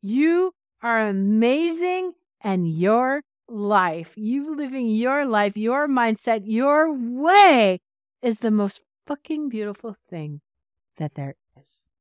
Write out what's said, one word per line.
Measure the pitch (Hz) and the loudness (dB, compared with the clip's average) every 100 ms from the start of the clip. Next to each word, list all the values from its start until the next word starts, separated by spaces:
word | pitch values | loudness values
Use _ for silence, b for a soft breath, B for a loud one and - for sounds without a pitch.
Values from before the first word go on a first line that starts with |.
You | 196 240 311 349 370 _ _ _ | -2 0 2 2 0 _ _ _
are | 233 226 214 | -2 0 0
amazing, | 196 196 214 233 277 339 330 359 370 370 - _ _ | 0 2 2 4 2 0 -2 -2 -2 -4 -10 _ _
and | 208 190 170 | -4 -2 -2
your | 160 185 226 254 285 - _ _ | 0 2 2 2 -2 -8 _ _
life, | 226 202 208 185 165 165 - | -8 0 2 2 -2 -12 -10
you | 214 269 285 302 | -4 -4 -6 -8
living | 277 269 233 | -8 -6 -2
your | 214 247 277 277 | -2 0 0 0
life, | 214 208 208 | 0 0 -2
your | 214 269 294 | -2 -2 0
mindset, | 262 233 220 - 220 | 0 0 0 -2 -4
your | 196 220 269 294 320 | -2 0 2 2 2
way | 285 233 247 302 392 392 269 208 185 _ _ _ _ | -2 -6 -2 4 8 8 8 4 0 _ _ _ _
is | 247 220 | -4 -2
the | 226 | 0
most | 214 202 - _ _ _ | 0 0 -6 _ _ _
fucking | 285 _ 302 302 | -12 _ -6 -6
beautiful | 226 208 202 233 202 _ | -6 -8 -10 -14 -16 _
thing | 170 151 147 _ _ _ _ _ _ | -12 -10 -12 _ _ _ _ _ _
that | 151 - | -8 -8
there | 139 - _ _ | -12 -12 _ _
is. | - - _ _ | -20 -20 _ _